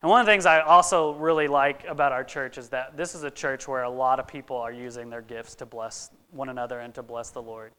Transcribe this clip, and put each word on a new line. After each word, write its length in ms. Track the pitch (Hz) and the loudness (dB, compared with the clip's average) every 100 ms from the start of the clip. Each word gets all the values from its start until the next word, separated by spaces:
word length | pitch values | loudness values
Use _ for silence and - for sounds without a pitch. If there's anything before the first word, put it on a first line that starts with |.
And 80 | 160 | 6
one 100 | 226 | 6
of 60 | 220 | 6
the 60 | |
things 140 | 208 180 | 4 6
I 140 | 160 | 6
also 540 | 156 175 170 180 156 | 8 8 8 2 2
really 320 | 147 156 160 147 | 0 0 2 2
like 400 | 143 139 143 - | 4 2 0 -10
about 260 | 147 143 | 0 0
our 120 | 127 | 0
church 340 | 131 147 131 127 | -6 -8 -8 -10
is 100 | 120 | -8
that 260 | 131 131 151 | -8 -8 -8
this 180 | 175 | -10
is 80 | 175 | -8
a 80 | 147 | -12
church 380 | - 151 135 - | -6 -6 -6 -6
where 160 | 131 | -6
a 60 | 123 | -4
lot 280 | 127 131 131 | -2 0 0
of 80 | 127 | -2
people 300 | 147 - 127 | -12 -10 -8
are 160 | 117 | -8
using 360 | 123 123 120 120 | -10 -14 -14 -14
their 140 | 117 | -14
gifts 320 | 113 117 113 - | -12 -14 -14 -16
to 100 | 123 | -16
bless 440 | 117 113 - - _ _ | -12 -12 -12 -18 _ _
one 160 | 143 131 | -12 -10
another 320 | 127 120 123 | -8 -8 -8
and 120 | 120 | -12
to 80 | 117 | -16
bless 280 | 117 117 113 | -12 -12 -12
the 120 | - | -14
Lord. 300 | 113 113 110 | -14 -16 -18